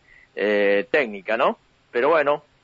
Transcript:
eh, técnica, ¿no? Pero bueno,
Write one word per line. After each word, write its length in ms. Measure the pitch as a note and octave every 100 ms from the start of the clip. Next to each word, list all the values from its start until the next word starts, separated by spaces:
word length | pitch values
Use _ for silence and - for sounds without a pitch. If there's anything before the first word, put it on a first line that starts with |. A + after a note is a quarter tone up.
| _ - _ -
eh, 520 | G#2 G#2 G2+ G2+ G2
técnica, 460 | D#3 A#2 G2+ F#2 A2+
¿no? 220 | F3 A3+ _ _ _
Pero 180 | A#2+ C#3
bueno, 340 | D#3+ C#3+ D3+ - _